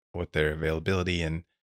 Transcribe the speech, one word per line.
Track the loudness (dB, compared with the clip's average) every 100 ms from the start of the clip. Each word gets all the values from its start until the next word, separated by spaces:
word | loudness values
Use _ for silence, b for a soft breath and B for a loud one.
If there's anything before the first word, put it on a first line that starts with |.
| _
what | -8 -2
their | 2 2
availability, | 2 0 0 0 0 0 0
and | 0 -4 -8 _